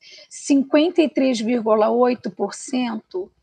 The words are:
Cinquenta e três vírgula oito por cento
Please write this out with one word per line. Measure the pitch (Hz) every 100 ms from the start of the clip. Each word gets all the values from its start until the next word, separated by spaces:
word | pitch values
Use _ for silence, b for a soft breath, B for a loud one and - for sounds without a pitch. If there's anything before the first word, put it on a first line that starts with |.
| b b b
Cinquenta | - - 277 269 302 330 339
e | 302
três | - 262 226
vírgula | 220 247 220 214 214
oito | 240 247 254 214
por | - 202
cento | - - 254 240 220 - 370 - _